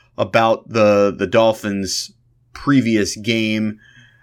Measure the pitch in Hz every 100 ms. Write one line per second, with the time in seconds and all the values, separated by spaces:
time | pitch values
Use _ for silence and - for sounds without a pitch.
0 | _ - 101 113 113 110 - 113 104 101
1 | 101 - 92 113 113 110 104 98 95 -
2 | - _ _ _ _ - 143 139 113 107
3 | 98 113 107 113 110 107 107 107 _ -
4 | - _